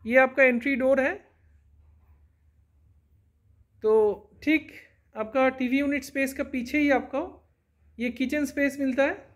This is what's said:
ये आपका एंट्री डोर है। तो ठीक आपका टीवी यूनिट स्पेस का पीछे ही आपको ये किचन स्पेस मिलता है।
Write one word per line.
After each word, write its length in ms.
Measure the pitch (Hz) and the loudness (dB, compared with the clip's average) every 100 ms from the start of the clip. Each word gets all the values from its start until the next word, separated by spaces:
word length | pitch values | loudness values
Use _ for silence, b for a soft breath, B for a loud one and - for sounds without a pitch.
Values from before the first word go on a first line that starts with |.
| 226 | 4
ये 120 | 254 | 4
आपका 260 | 262 262 | 4 4
एंट्री 320 | 262 240 277 262 | 4 4 -2 0
डोर 240 | 262 269 | 2 2
है। 140 | 269 392 _ _ _ _ _ _ _ _ _ _ _ _ _ _ _ _ _ _ _ _ _ _ _ _ _ _ | 0 -4 _ _ _ _ _ _ _ _ _ _ _ _ _ _ _ _ _ _ _ _ _ _ _ _ _ _
तो 480 | 220 220 214 196 - _ | 2 4 4 0 -12 _
ठीक 280 | 294 311 - - - _ _ 214 | 0 0 -2 -20 -20 _ _ -10
आपका 340 | 214 269 262 | -4 0 0
टीवी 300 | 262 247 269 | 0 -2 0
यूनिट 240 | 285 285 | 0 -4
स्पेस 300 | 269 277 269 | -6 -4 -4
का 100 | 269 | -4
पीछे 340 | 277 262 240 302 | -8 -8 -4 0
ही 140 | 285 | 2
आपको 580 | 269 294 269 370 - _ _ _ _ _ - | 2 -2 -8 -8 -14 _ _ _ _ _ -8
ये 100 | 240 | -8
किचन 360 | 247 254 294 285 | -4 -4 -2 -4
स्पेस 320 | 294 277 277 | -2 -2 -2
मिलता 240 | 269 247 | -4 0
है। 240 | 277 403 - | 0 -2 -14